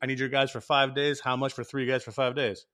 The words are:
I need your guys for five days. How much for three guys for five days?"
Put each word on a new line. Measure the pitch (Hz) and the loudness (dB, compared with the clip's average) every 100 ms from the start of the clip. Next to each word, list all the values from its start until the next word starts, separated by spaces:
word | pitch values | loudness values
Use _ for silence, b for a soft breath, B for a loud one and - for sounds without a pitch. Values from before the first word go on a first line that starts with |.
I | 131 | -4
need | 131 | -2
your | 131 | 0
guys | 139 135 | 2 0
for | 120 | -2
five | - 143 135 | 2 4 4
days. | 135 147 139 | 2 0 0
How | 127 127 | -2 0
much | 135 | -2
for | - | -4
three | 117 139 127 | -6 -2 0
guys | 131 | 0
for | 117 | -2
five | 135 127 | -2 0
days?" | 135 117 92 - | 0 -2 -2 -12